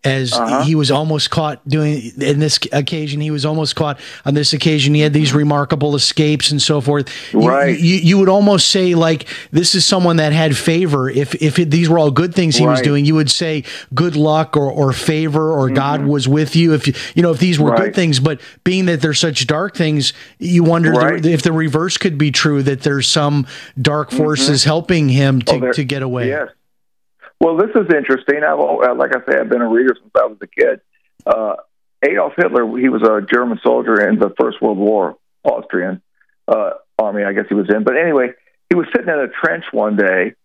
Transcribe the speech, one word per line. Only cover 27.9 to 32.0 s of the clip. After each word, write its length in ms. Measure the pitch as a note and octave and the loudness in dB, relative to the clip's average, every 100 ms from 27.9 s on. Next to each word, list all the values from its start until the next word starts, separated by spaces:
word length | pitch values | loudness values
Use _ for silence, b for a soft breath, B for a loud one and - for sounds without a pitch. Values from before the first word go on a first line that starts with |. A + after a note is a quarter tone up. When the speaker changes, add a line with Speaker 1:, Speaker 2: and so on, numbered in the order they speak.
Speaker 2:
interesting. 460 | D3+ C3+ C3 - D3 | 0 2 -2 0 -2
I've 200 | D3+ D3+ | 0 0
al-, 220 | D3+ - | -2 0
uh, 120 | B2+ | 0
like 200 | B2 C#3 | 0 -2
I 60 | B2+ B2+ | -2 -2
say, 80 | C#3 | -2
I've 120 | A#2 | 0
been 100 | A#2+ | -2
a 80 | A#2 | 2
reader 260 | A#2 B2+ - | 2 2 0
since 120 | A2 - | _ -2
I 80 | |
was 140 | A2 G#2+ | -2 -4
a 60 | G#2 | -14
kid. 340 | - - - _ _ _ _ - | 0 0 0 _ _ _ _ -4
Uh, 300 | A2+ G#2+ - - _ _ _ | -2 -2 -6 -10 _ _ _